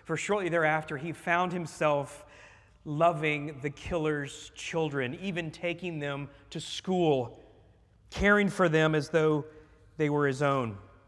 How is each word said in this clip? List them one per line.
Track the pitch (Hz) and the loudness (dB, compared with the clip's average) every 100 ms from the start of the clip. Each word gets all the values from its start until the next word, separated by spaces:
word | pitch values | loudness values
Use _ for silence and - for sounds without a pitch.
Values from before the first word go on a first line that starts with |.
for | - 160 | -6 -6
shortly | - 208 175 | -2 -2 0
thereafter | 170 156 156 156 147 | 2 2 0 -2 -8
he | 165 | -8
found | 151 - 175 180 | -8 -2 0 0
himself | 180 160 - 156 143 135 - - - - - _ _ 160 | -2 -6 0 2 2 -2 -12 -20 -20 -20 -20 _ _ -8
loving | 147 170 156 156 151 147 139 | 2 2 4 -2 -2 -6 -8
the | 143 | -8
killer's | 143 - 175 156 147 139 - - | -8 -6 -2 0 -2 -4 -10 -18
children, | - - 165 156 139 123 165 | -14 -6 -2 -2 -2 -4 -4
even | 190 175 160 | -6 -6 -6
taking | - 175 170 180 160 | -6 -6 -4 -6 -6
them | 143 139 143 - - | -6 -6 -10 -14 -14
to | 165 | -12
school, | - - - 185 165 135 117 - - - - _ _ _ _ | -10 -10 -2 2 4 4 0 -10 -20 -20 -20 _ _ _ _
caring | - 196 208 196 | 2 6 6 4
for | 151 180 | 4 4
them | 156 156 | 6 4
as | 156 147 | 2 2
though | 165 156 151 143 - - - - - | 2 4 2 -2 -14 -20 -20 -20 -2
they | 151 | 0
were | 147 143 | 2 2
his | 131 | 2
own. | 143 139 117 101 - - | 0 2 -2 -6 -16 -20